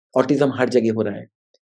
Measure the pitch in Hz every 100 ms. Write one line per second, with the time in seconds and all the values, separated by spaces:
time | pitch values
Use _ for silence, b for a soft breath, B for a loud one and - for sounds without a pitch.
0 | _ 127 127 139 139 127 123 120 110 110
1 | 107 98 - _ _ _ _